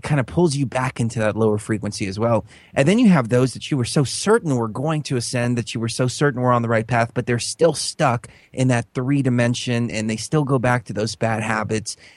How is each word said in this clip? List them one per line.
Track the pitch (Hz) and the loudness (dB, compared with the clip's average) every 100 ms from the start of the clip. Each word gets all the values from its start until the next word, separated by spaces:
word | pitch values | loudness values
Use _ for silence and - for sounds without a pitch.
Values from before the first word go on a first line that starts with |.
kind | - 147 | -2 0
of | 113 | 0
pulls | 170 175 139 | 2 2 2
you | 131 | -2
back | 127 131 - | -2 -4 -2
into | 113 113 | -4 0
that | 107 101 | -2 2
lower | 110 104 | 2 0
frequency | - 107 101 - 98 | -2 -4 -4 -6 -6
as | 98 | -2
well. | 117 110 - - - | 0 0 -2 -20 -6
And | - 139 | 0 4
then | 220 | 6
you | 233 | 6
have | 160 110 | 6 4
those | 123 127 | 2 2
that | - - | -2 -4
you | 139 | -2
were | 113 | 0
so | 160 | 0
certain | 127 - 196 233 165 127 | 0 -2 2 2 2 -2
were | 110 | -2
going | 117 156 156 | -4 -4 -4
to | - 127 | -2 -4
ascend, | - 123 120 120 | -2 -2 0 -2
that | 113 | -4
you | 117 | -4
were | 113 | -4
so | - 127 | -2 -2
certain | - 143 131 | 2 0 2
were | 127 | 2
on | 120 | 2
the | 117 | 2
right | 113 113 | 0 2
path, | 120 117 | 0 0
but | 123 117 | -2 -2
they're | 120 | -2
still | - - 170 | -4 2 2
stuck | 147 - - 143 117 - - _ | 2 -8 0 0 0 -6 -20 _
in | - 127 | 0 2
that | 120 - | 2 0
three | 131 127 143 | -4 0 0
dimension, | 127 123 120 117 127 117 120 | 2 2 2 0 -2 -2 -2
and | 107 110 | -4 -4
they | 110 | -4
still | - 156 | -2 0
go | 139 135 | 2 2
back | 123 123 | 2 0
to | - | -2
those | 101 113 - | -4 -4 -2
bad | 113 107 | -2 -2
habits. | 110 110 107 110 - - - | -2 -4 -2 -4 -6 -14 -18